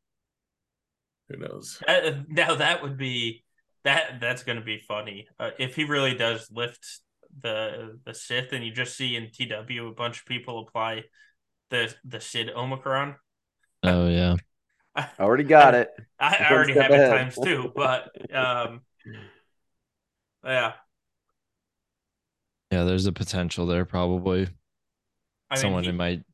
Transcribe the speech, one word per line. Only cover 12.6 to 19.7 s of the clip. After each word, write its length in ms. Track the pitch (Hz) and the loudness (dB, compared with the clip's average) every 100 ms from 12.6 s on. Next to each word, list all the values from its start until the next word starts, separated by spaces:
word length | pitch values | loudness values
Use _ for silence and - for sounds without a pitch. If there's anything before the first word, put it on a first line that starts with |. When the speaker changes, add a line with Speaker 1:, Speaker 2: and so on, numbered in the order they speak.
| 127 131 135 135 143 143 _ _ _ _ _ _ | -6 -6 -2 -2 -2 -8 _ _ _ _ _ _
Speaker 3:
Oh, 240 | 90 90 87 | 2 4 4
yeah. 280 | 87 90 87 | 4 4 2
Speaker 2:
<laughs> 540 | - _ _ _ _ - | -2 _ _ _ _ -8
I 120 | 139 - | -8 -2
Speaker 4:
Already 260 | 101 127 143 | 2 2 8
got 280 | 156 139 | 10 10
Speaker 2:
I, 60 | 123 | 8
Speaker 4:
it. 100 | - - - - | 2 -6 -20 -2
Speaker 2:
I 180 | 143 202 | 0 4
Speaker 4:
One 100 | 151 | 6
Speaker 2:
already 220 | - 143 | 6 6
Speaker 4:
step 100 | 139 | 6
Speaker 2:
have 80 | 135 | 8
it 40 | 143 | 8
Speaker 4:
ahead. 140 | 131 | 8
Speaker 2:
times 280 | 123 127 127 | 6 0 -2
two, 300 | 135 143 127 | -2 0 -2
but, 360 | - 135 127 - - - 135 | -2 0 0 -4 -16 -8 -2
um, 460 | 127 123 117 120 _ _ 113 | 0 -2 -4 -8 _ _ -18
Speaker 4:
<laughs> 1400 | 110 101 _ _ _ _ | -18 -20 _ _ _ _